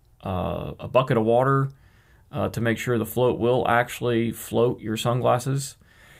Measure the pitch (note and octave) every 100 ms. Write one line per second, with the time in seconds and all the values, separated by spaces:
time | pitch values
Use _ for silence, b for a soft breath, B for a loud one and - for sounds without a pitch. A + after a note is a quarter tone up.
0 | _ _ G2 F#2 F2 E2+ - - - B2+
1 | C3 A#2 A2 A#2+ C3+ C#3 C3+ b b b
2 | b b b - G2+ - A#2 A2+ B2 A#2
3 | G#2+ B2+ B2 - A#2 B2 - A#2 B2 -
4 | B2 A#2 A#2 A2 - A2+ B2 - A2 A2
5 | A#2+ B2 A#2+ A#2+ C3+ C#3 C#3 - b b
6 | b